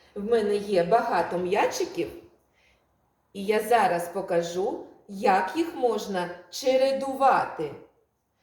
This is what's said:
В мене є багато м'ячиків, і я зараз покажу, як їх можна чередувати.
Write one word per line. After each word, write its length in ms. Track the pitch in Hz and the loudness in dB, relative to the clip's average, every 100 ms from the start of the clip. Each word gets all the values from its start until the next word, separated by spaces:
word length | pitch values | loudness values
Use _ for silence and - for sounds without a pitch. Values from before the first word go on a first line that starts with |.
| _ | _
В 100 | 208 208 | -8 0
мене 260 | 233 202 208 | 0 2 -2
є 280 | 202 185 | 0 0
багато 540 | 170 233 - 180 165 180 | 4 2 2 0 0 -2
м'ячиків, 720 | 180 214 508 - 359 170 135 - - _ _ _ _ _ _ _ _ _ _ | 0 0 0 -2 -6 -4 -6 -8 -20 _ _ _ _ _ _ _ _ _ _
і 120 | 196 | -8
я 160 | 196 214 | 0 0
зараз 480 | 220 233 190 170 170 | 4 4 4 2 -2
покажу, 760 | 196 - 170 170 180 220 320 - - - | -6 0 0 0 -2 -2 -4 -12 -20 -16
як 440 | 196 262 196 - 320 | -2 2 2 2 -2
їх 180 | 330 254 | -4 0
можна 540 | 247 208 196 185 175 - - | 0 0 -2 -4 -4 -8 -14
чередувати. 1200 | - 262 262 269 269 269 269 269 - - - 214 - - _ _ _ _ _ | -4 0 4 2 0 -4 2 4 4 0 -6 -8 -10 -18 _ _ _ _ _